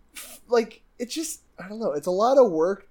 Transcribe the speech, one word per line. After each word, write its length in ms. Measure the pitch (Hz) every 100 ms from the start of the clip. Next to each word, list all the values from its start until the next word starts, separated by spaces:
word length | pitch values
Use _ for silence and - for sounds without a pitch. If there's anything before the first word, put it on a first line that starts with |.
| _ - - - -
like, 340 | 233 233 - _ -
it's 160 | 240
just, 260 | 311 320 - _ -
I 80 | 180
don't 120 | 214
know, 140 | 208
it's 160 | 147 180
a 20 |
lot 260 | 180 233 277
of 140 | 247
work 360 | 160 170 196 -